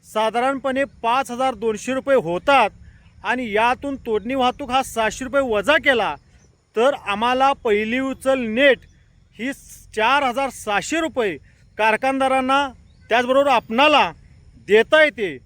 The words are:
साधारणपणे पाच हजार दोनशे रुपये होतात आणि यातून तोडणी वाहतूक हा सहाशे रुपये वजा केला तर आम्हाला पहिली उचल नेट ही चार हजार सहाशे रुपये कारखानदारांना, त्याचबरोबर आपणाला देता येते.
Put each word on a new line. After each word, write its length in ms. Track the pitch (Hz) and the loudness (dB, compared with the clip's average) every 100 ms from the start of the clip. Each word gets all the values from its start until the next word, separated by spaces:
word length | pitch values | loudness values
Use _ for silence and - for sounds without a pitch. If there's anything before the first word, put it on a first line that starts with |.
| _ | _
साधारणपणे 680 | 214 220 220 254 277 269 262 | -4 -2 0 -2 -2 -4 -4
पाच 480 | 277 - 233 247 262 | -4 -4 -2 -2 -2
हजार 220 | 240 262 | -2 -4
दोनशे 400 | 233 226 208 - | -2 -4 -4 -4
रुपये 220 | 262 269 269 | -6 0 0
होतात 540 | 165 175 220 277 208 - - - - - | 0 -4 2 2 2 -2 -20 -20 -20 -14
आणि 280 | 190 247 247 | -6 -4 -2
यातून 440 | 202 233 254 277 277 | 0 0 0 -6 -10
तोडणी 400 | - 214 202 269 | -4 -4 -4 -2
वाहतूक 360 | 247 247 277 | -2 -2 -4
हा 120 | 254 | -2
सहाशे 420 | 254 - 220 - 254 | -2 -2 -4 -4 -4
रुपये 160 | 269 | -2
वजा 360 | 269 214 196 311 | 0 -2 2 2
केला 380 | 269 254 185 147 _ _ _ _ _ - | 4 2 0 -6 _ _ _ _ _ 0
तर 180 | 247 | 0
आम्हाला 580 | 285 - 202 240 254 269 | 0 -4 -2 -2 2 2
पहिली 460 | 277 240 208 214 247 | 0 0 0 0 -2
उचल 400 | 269 254 262 269 | -4 -4 -2 -2
नेट 400 | 233 220 285 247 - _ _ _ _ _ | -2 2 2 2 -2 _ _ _ _ _
ही 140 | 240 277 - - - - | -10 -10 -14 -20 -14 -2
चार 280 | 220 277 | 2 2
हजार 260 | 277 240 277 | 0 -2 -6
सहाशे 500 | - - 202 - 311 | -6 -4 -4 -2 -4
रुपये 380 | 330 247 214 147 - _ _ - | -4 -2 -4 -4 -14 _ _ -2
कारखानदारांना, 920 | 214 214 262 269 269 262 254 269 285 247 - _ - | 0 2 0 0 0 0 0 0 0 -8 -20 _ -2
त्याचबरोबर 380 | 226 247 262 277 | -2 2 2 4
आपणाला 640 | 240 - 226 302 294 190 156 - - - - - | 0 0 2 4 4 2 -2 -20 -20 -20 -20 2
देता 360 | 208 226 311 | 2 4 4
येते. 340 | 311 - 196 135 | 4 0 -8 -8